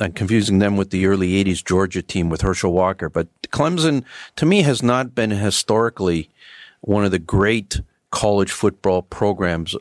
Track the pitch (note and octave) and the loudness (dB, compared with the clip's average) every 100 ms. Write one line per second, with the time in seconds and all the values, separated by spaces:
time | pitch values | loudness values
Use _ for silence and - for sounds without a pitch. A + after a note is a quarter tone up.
0 | G2 - G2 A2+ G2+ G2 G2+ G2+ G2 F#2+ | -6 -4 0 0 2 4 4 2 -2 0
1 | F#2+ G2 F#2 F#2+ G2 E2+ - F#2 F#2+ F#2 | 2 2 2 2 0 -2 0 0 0 -4
2 | - G2 E2+ D#2+ F#2+ F2+ F#2 F2 F#2 F#2+ | -6 -4 -2 -2 -2 0 0 2 0 -2
3 | D#2+ E2+ E2 _ - - D3+ F3 D#3+ C#3+ | -6 -4 -6 _ -8 -2 0 0 0 0
4 | - - - - D#3 G3+ D3 A#2 A#2+ B2+ | -4 -14 -18 -2 2 4 2 2 2 0
5 | B2+ - A2 G2+ G#2 - - A2 A#2 - | -2 -2 -2 0 0 -2 0 0 0 -2
6 | F#2 E2+ D#2 _ - - - _ - G#2 | -2 -2 -4 _ -20 -20 -20 _ -2 0
7 | G2+ F#2 E2 G2 G2+ A2+ G2 - - _ | 2 0 0 0 2 0 -4 -8 -10 _
8 | _ - G#2+ G2+ F#2+ - G#2 - G2 F#2 | _ -2 0 2 0 0 -2 0 0 0
9 | - - G#2 F2+ F2+ E2 E2 F#2+ | -2 -2 -2 0 -2 -2 -6 -10